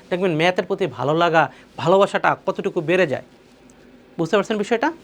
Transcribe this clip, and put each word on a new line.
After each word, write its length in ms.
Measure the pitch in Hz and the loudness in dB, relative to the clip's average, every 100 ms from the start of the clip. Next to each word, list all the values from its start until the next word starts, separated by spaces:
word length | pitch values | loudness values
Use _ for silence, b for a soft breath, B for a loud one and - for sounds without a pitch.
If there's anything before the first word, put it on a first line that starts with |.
| - | -8
দেখবেন 260 | 180 190 156 | -2 0 2
ম্যাথের 300 | 175 180 180 | 0 0 -4
প্রতি 220 | 196 175 | -4 -4
ভালো 260 | 117 131 | -4 -2
লাগা, 380 | 160 170 160 139 B B - | 2 4 4 2 B B -4
ভালোবাসাটা 580 | 147 190 196 196 170 135 - | 2 4 4 2 0 0 -4
কতটুকু 360 | 185 196 180 | -4 -4 -4
বেড়ে 260 | 151 185 165 | 0 0 0
যায়। 160 | 120 - - _ _ - - - - - - | -2 -10 -20 _ _ -20 -20 -20 -20 -16 -6
বুঝতে 180 | 160 208 | 0 0
পারছেন 220 | 190 214 | 0 -4
বিষয়টা? 360 | 202 226 294 330 | -2 -2 -2 -6